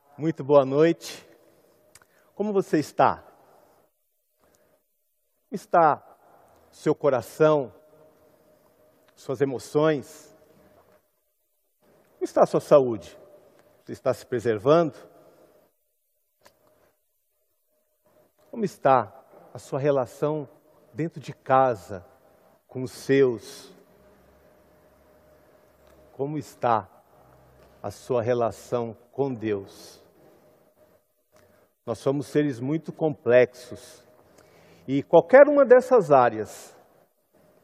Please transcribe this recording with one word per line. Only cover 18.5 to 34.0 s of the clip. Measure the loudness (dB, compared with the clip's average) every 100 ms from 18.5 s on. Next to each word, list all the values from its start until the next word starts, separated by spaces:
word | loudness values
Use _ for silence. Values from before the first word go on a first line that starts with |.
Como | -8
está | -8 -2 2 2 0 -10 -20 -20 -20
a | -20
sua | -12 -6
relação | -2 -2 -4 -6 -6 -6 -12 _ _ _ _
dentro | -12 -10 -12
de | -18
casa, | -12 -2 0 0 -2 -10 -16 -18 _ _ _ _ _ _
com | -12
os | -12
seus? | -8 0 2 2 -2 -12 -20 -20 -20 _ _ _ _ _ _ _ _ _ _ _ _ _ _ _ _ _ _ _ _ _ _ _
Como | -12 -10 -10
está | -12 -6 -2 -2 -4 _ _ _ _ _ _ _ -20 _
a | -14
sua | -12 -6 -4
relação | -2 -2 -4 -6 -8 -8 -8 -12 _
com | -8 -6
Deus? | -6 -6 -6 -10 -20 -20 -20 _ _ _ _ _ _ _ _ _ _ _ _ _ _ _ _ _ _
Nós | -12 -8
somos | -4 -4 -4
seres | -2 -2 -4
muito | -6 -8 -8
complexos. | -6 -6 -4 2 4 4 -2 -20 -20 -20 -20